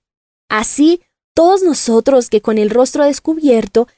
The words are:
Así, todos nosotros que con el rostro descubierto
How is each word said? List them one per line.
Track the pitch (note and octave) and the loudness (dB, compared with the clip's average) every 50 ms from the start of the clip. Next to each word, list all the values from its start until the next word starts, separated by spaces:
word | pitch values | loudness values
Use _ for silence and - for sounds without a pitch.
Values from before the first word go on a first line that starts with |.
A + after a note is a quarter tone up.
| _ _ _ _ _ _ _ _ _ - | _ _ _ _ _ _ _ _ _ -8
Así, | A3 G#3+ A3+ - - - D4 E4 F4 F4 _ _ _ _ _ _ _ | -6 -4 -4 -4 -2 0 2 2 0 0 _ _ _ _ _ _ _
todos | D#4+ E4 F4+ G4 F#4+ | 0 2 2 2 2
nosotros | F#4+ E4+ C4+ - - A#3+ A3+ A3+ - C#4 C4+ B3+ A#3+ - | 0 -2 -2 -2 -2 0 0 0 0 2 0 0 0 0
que | A3 G#3 | -2 -2
con | - A#3+ A#3 | -2 -2 -2
el | A3 G#3 G#3 | -2 -2 0
rostro | A3 A#3+ C4+ C4 - D4+ C#4+ | 0 0 0 0 0 0 0
descubierto | D4 C#4+ - - D#4+ D#4+ D#4+ D#4 C4+ A#3 A3+ G#3 G3+ - A3+ A#3+ - _ | 0 -2 -2 -4 -6 -4 -2 0 0 0 0 -2 -2 -2 -2 -2 -2 _